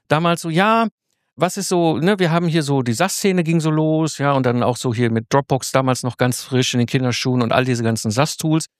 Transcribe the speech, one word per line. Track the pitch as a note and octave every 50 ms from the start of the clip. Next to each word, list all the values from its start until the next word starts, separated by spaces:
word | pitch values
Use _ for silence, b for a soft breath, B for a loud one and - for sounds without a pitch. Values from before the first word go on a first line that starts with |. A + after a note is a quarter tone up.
| _ -
damals | C#3+ D#3 E3+ E3+ E3+ E3
so, | - E3
Ja, | D#3+ F3 G3 G#3+ A3 A3+ A3+ G#3+ - _ _ _ _ _ _ _ _ -
was | D3+ F#3 -
ist | G3+ F#3+ -
so, | F#3+ F3 E3+ E3 D3+ A2
ne, | D3+ F#3 G#3+ F#3
wir | F#3 D#3+
haben | E3 E3+ F3 E3+
hier | D#3 E3+ D3
so, | C3+ C#3+ C#3
die | B2 A#2+
sas-Szene | A#2 G#2+ F3 F#3+ - - - G3+ F#3 F3+ E3
ging | D#3+ E3 E3+
so | D3+ D#3+
los, | D#3 D#3 D#3 D#3 D#3 D#3 D#3+ D3 - -
ja, | C#3 C#3+ C#3+
und | C3+ B2+
dann | B2 A#2+ B2
auch | A2+ A2+ A#2+
so | - - C3 A2+
hier | A#2 B2 A2+
mit | A2+ A2+ A2+ -
Dropbox | - C#3 C#3+ - C#3+ B2+ - -
damals | - C3+ C3 C3 B2+ - -
noch | B2 - -
ganz | B2+ B2 A#2+ -
frisch | - - C3+ B2 B2+ - -
in | B2
den | A#2+ -
Kinderschuhen | - C3+ B2+ B2 A2+ - - C3 B2 B2+
und | A#2+ A2 -
all | B2+ B2+
diese | C3 B2 A#2
ganzen | A#2 A2+ A2+ A2 - A2+
sas-Tools. | G#2 B2 D3 D#3 - - - D#3+ D#3 D#3+ - - _ _